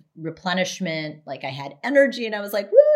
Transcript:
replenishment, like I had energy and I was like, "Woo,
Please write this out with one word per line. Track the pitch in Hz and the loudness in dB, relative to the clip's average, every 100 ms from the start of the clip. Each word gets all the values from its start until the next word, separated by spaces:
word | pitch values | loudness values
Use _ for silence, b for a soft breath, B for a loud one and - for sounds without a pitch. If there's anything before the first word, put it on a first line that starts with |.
| _ - | _ -12
replenishment, | 160 165 185 180 180 - 180 156 151 151 - | -12 -8 -4 -2 -4 -4 -6 -6 -8 -12 -14
like | 131 | -10
I | 135 | -10
had | 135 139 - | -10 -12 -10
energy | 240 277 277 247 | 0 2 2 0
and | 226 | -6
I | 208 | -6
was | 202 | -6
like, | 208 202 | -6 4
"Woo, | 466 605 | 6 8